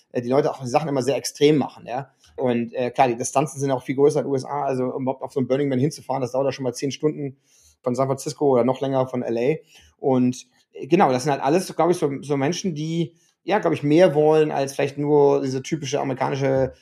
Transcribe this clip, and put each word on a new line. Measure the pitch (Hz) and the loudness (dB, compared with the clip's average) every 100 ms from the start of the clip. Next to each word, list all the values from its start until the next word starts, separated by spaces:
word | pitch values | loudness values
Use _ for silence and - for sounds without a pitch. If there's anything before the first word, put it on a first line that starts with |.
| _ | _
äh, | 127 | -6
die | 120 | 0
Leute | 135 156 | 2 2
auch | - | -4
Sachen | 127 139 156 | -2 -2 0
immer | 139 | -2
sehr | 123 127 | 0 -2
extrem | - - 147 156 | -6 2 4 4
machen, | 113 - 113 | 0 -8 -10
ja. | 123 139 _ _ - | -8 -10 _ _ -4
Und, | 131 117 117 | -2 0 -2
äh, | - 120 | -4 -4
klar, | 135 131 | 2 2
die | 117 | 2
Distanzen | - 175 151 135 | -2 0 -2 -4
sind | 139 | -2
auch | 131 | -2
viel | - 131 | -2 2
größer | 147 147 | 4 4
in | 117 | -2
den | |
U | 135 | -4
S | |
A, | - 143 | -4 -6
also | 143 131 | -4 -2
um | 127 135 | -4 -4
überhaupt | 131 131 | -6 -6
auf | 131 | -6
so | 143 | -4
ein | 123 | 0
Burning | 135 143 | 0 0
Man | 127 | 0
hinzufahren, | 147 - - 135 | 0 -2 -6 -4
das | 123 | -2
dauert | 127 139 | -2 -2
ja | |
schon | 131 | -2
mal | 131 | -6
zehn | 120 139 | -4 -8
Stunden | - 156 151 139 135 _ _ _ _ | -2 -4 -4 -10 -12 _ _ _ _
von | 127 123 | -4 -2
San | 135 | -2
Francisco | 131 156 135 143 | -2 -6 -2 2
oder | 127 | 4
noch | 120 127 | 2 0
länger | 135 135 127 | -2 -2 -2
von | 127 | -4
L | 120 117 | -4 -2
A. | 123 160 - - _ _ | 0 -2 -8 -20 _ _
Und, | 139 127 127 123 - _ _ | 0 2 0 -2 -14 _ _
äh, | - 139 | -16 0
genau, | 170 160 | 4 4
das | 127 | 2
sind | 127 | 0
halt | 139 | 0
alles, | 135 175 190 | 2 0 0
glaub | 170 165 | 0 0
ich, | 175 | 2
so, | 147 135 | -2 -4
so | 143 143 | -4 -2
Menschen, | 139 175 190 151 | 0 -2 -6 -6
die, | 156 165 160 - _ _ | -4 -4 -4 -8 _ _
ja, | - 202 | -2 0
glaub | 165 | 0
ich, | 151 | 0
mehr | 143 156 185 | 2 6 6
wollen | 147 151 156 151 | 6 4 4 4
als | 143 135 | 0 -4
vielleicht | 139 135 143 | -2 -2 -2
nur | 143 147 143 143 | 2 4 6 4
diese | 139 131 | 0 -4
typische | 131 165 139 139 | -4 -6 -4 -4
amerikanische, | 139 127 135 135 135 135 131 - | -4 -2 -4 -2 0 0 0 -4